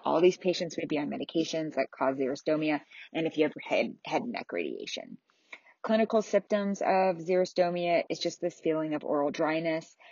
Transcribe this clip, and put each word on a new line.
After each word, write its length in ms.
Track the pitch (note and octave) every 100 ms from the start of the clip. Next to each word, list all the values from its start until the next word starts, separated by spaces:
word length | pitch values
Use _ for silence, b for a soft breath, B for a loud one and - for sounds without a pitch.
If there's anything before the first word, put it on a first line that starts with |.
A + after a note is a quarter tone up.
all 160 | - D3+
these 160 | F3+ F3+
patients 420 | F#3 E3+ E3+ -
may 60 |
be 140 | E3 D3
on 120 | D3
medications 640 | C#3 - E3 D#3+ D#3+ D#3
that 160 | C3+ -
cause 260 | - C3+ C3+
xerostomia, 640 | C3 C#3+ - D#3 D#3 D3 - B B
and 140 | - D#3+
if 100 | D3+
you 60 |
have 100 | D3+ C#3
head, 360 | - - - - -
head 160 | -
and 100 | A#3+
neck 200 | C#3+ -
radiation. 680 | F2 D2+ G1+ - - - - _ B B B B B
Clinical 400 | - A3 A3 A3+
symptoms 580 | G3+ G3+ - G#3 G3+ G3
of 360 | - F#3+ F#3+ E3+
xerostomia 880 | E3 F#3 F#3 - F3 F3 F3 E3+ -
is 120 | E3
just 200 | E3+ -
this 200 | F3 -
feeling 340 | D#3+ D#3 D#3
of 80 | D3+
oral 300 | - D3 C#3+
dryness. 640 | D3 D#3 D#3+ E3 D#3+ D#3+ _ B